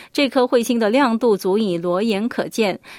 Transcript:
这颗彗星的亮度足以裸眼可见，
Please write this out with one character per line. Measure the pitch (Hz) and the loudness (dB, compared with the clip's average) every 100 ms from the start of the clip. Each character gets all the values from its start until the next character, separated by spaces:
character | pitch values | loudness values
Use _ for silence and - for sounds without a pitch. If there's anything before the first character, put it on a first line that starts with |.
| - | -10
这 | - 277 | -2 0
颗 | 277 | 2
彗 | 247 254 | 2 2
星 | 233 233 | 2 0
的 | 214 | 2
亮 | 247 262 226 | 2 2 2
度 | 247 196 | 2 2
足 | 190 202 | 0 0
以 | 214 170 | 0 -2
裸 | 175 180 | -2 -2
眼 | 233 196 233 | 0 -2 -4
可 | - - | -4 -6
见， | - 208 - - | -2 -2 -2 -10